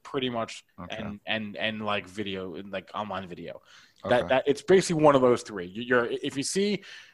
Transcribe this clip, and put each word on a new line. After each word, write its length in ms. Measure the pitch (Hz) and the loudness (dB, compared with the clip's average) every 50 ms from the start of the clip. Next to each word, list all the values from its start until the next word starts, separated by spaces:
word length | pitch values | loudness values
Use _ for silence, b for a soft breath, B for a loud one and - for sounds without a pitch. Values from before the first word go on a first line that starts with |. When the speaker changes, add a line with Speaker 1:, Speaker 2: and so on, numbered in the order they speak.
Speaker 1:
pretty 280 | - - - 139 127 127 | -14 -8 -4 -2 -2 -2
much 340 | 120 113 110 - - - - _ _ - | -2 -4 -4 -6 -8 -14 -18 _ _ -14
Speaker 2:
Okay. 140 | 87 90 107 | -12 -10 -10
Speaker 1:
and, 220 | 110 104 104 104 104 _ | -8 -8 -10 -10 -10 _
and, 320 | - 110 110 107 104 101 | -6 -4 -4 -4 -6 -6
and, 280 | 69 101 110 110 107 107 | -4 -4 -4 -4 -4 -2
like, 220 | 104 104 101 87 | -2 -2 -2 -4
video, 480 | 90 92 107 101 98 95 95 92 95 76 | -6 -8 -8 -6 -4 -6 -6 -6 -8 -8
and, 160 | 87 101 98 | -10 -10 -8
like, 180 | 98 95 - - - | -10 -10 -10 -8 -8
online 320 | 98 107 101 95 95 95 | -8 -6 -6 -6 -8 -8
video. 340 | 87 87 82 85 64 58 - b b b b b b b b - | -10 -12 -12 -12 -12 -14 -14 b b b b b b b b 0
That, 140 | 98 117 120 | 2 2 2
Speaker 2:
Okay. 60 | - - | 4 2
Speaker 1:
that 140 | 127 131 - | 2 2 2
it's 140 | 143 135 - | 2 -2 0
basically 420 | - - 185 190 - - 175 151 151 | 4 6 6 6 6 4 2 6 8
one 100 | 147 139 | 8 8
of 60 | 131 | 8
those 200 | 127 123 120 - | 6 6 4 4
three. 240 | - - 107 95 87 | 0 -6 -8 -8 -8
You, 160 | 90 95 110 | -8 -10 -10
you're, 240 | 123 120 127 120 120 | -2 2 2 2 2
if 320 | 104 131 - - 139 131 | 2 -2 -4 -6 -6 -4
you 60 | 139 127 | -4 -4
see, 400 | - - 190 202 208 202 - B B B B B B | -2 0 0 2 2 0 -2 B B B B B B